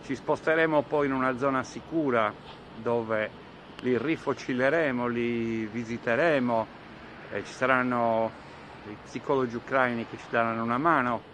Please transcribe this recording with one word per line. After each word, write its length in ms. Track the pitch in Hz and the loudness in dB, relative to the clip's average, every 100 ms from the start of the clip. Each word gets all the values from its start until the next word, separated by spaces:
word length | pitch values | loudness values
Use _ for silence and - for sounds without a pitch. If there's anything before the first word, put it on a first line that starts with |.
Ci 100 | - | -6
sposteremo 680 | 135 - 143 - 160 160 151 | -6 0 0 2 4 4 4
poi 240 | 143 151 143 | 2 2 2
in 60 | |
una 240 | 135 131 123 | 2 0 2
zona 280 | 139 131 | 0 0
sicura 680 | 120 120 - 165 143 120 104 113 - - - 117 | -2 -10 -4 0 2 4 2 -2 -16 -18 -16 -6
dove 680 | 117 120 113 110 107 - - - - - | 0 0 0 -2 -2 -6 -18 -20 -18 -4
li 180 | 123 120 | 0 0
rifocileremo, 1080 | 131 165 - 127 - 127 131 165 151 123 120 | 0 -2 -2 -4 -2 2 2 4 2 0 -2
li 600 | 120 120 117 113 113 110 | 0 0 0 -2 -2 -4
visiteremo, 1000 | 113 113 117 123 117 170 143 123 117 107 - - - - - - | -6 -6 -4 0 2 4 4 2 2 0 -8 -18 -18 -16 -16 -8
e 120 | 101 | -8
ci 80 | 98 | -8
saranno 800 | - 127 131 127 123 117 113 113 - - - - - 104 | -2 4 4 4 2 4 4 0 -4 -18 -18 -18 -16 -14
i 80 | 104 | -14
psicologi 520 | - 127 - 139 127 117 | -12 -8 0 2 2 -4
ucraini 500 | - 135 123 117 110 | 0 2 2 0 -6
che 80 | 113 | -10
ci 80 | - | 0
daranno 320 | 120 113 113 | 2 2 0
una 160 | 113 123 | 0 2
mano. 420 | 165 151 123 113 - | 4 4 2 -2 -6